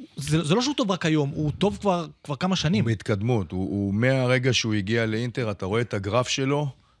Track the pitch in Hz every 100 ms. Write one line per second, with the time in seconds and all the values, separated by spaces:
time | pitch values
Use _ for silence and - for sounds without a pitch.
0 | - - 143 156 151 220 262 285 202 180
1 | 165 156 139 156 151 - 202 202 202 175
2 | 156 - - 139 185 180 156 208 117 110
3 | - 101 117 117 85 92 95 101 98 104
4 | 127 135 123 127 127 117 113 107 95 117
5 | 110 110 123 135 110 95 92 110 120 104
6 | 117 120 123 - 135 143 147 - _ _